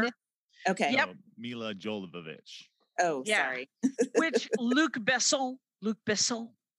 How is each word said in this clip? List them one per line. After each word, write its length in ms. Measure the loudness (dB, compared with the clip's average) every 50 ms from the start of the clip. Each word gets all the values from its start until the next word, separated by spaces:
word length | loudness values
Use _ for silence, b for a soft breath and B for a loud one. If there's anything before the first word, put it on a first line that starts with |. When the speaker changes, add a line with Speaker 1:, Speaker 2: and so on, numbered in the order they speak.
| 2
Speaker 1:
Kunis. 80 | 2 -2 _ _ _ _ _ _ b b b b 0
Okay. 240 | 2 2 2 2 4
Speaker 2:
Yep. 160 | 2 2 0
Speaker 3:
Oh, 40 | -2 -10 -20 -20 _
Mila 380 | -10 -8 -6 -6 -4 -4 -4 -4
Jovovich. 960 | -4 -4 -4 -2 -4 -4 -6 -10 -10 -10 -10 -12 -14 -16 -18 -18 -18 -20 _ _ _ _ _ _ 0
Speaker 1:
Oh, 240 | 2 2 0 -2 -2
Speaker 2:
Yeah. 200 | 0 0 0 0
Speaker 1:
sorry. 220 | 0 -4 -6 -8 -12 _ _
<laughs> 340 | -2 0 0 0 0 2 2
Speaker 2:
Which 320 | 2 2 4 2 0 0 -2 -2 0
Luc 340 | 2 2 4 4 2 2 0 -2
Besson, 580 | 0 0 0 2 2 2 2 2 0 -2 -4 -8 _ _ _ _
Luc 160 | -4 -4 -4 -2 _
Besson 460 | -2 0 0 0 0 -2 -4 -6 -10 -14 _ _ _ _